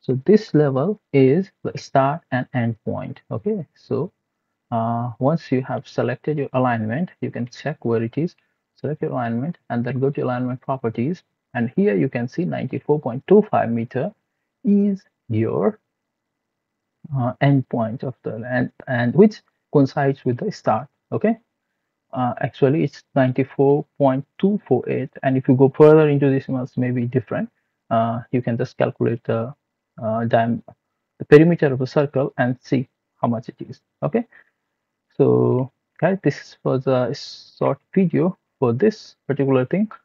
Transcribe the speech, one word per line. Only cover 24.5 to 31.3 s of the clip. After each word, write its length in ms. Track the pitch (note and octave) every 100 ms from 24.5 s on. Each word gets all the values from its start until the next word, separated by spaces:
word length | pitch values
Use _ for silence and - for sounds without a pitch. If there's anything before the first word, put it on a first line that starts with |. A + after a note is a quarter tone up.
| G#3 -
four 220 | B2+ -
eight, 220 | C3 C3 -
and 140 | - C3
if 100 | B2+
you 100 | C3
go 120 | C#3
further 400 | - D3+ D#3 D3+
into 220 | C#3+ C#3
this, 180 | C3+ -
must 300 | C3 B2+ -
may 120 | B2
be 140 | B2
different. 460 | A#2+ B2 - - A3+ _ _ _ _
Uh, 300 | A2+ A2+ A#2 -
you 100 | C3
can 160 | B2 A#2
just 220 | B2 -
calculate 440 | B2 - A#2+ A#2+
the, 280 | - A2+ A#2 D3 _ _ _ -
uh, 240 | A2 A2
diam-, 380 | A#2 A#2+ A#2 A2 - - _ _ _ _
the 60 |
perimeter 400 | -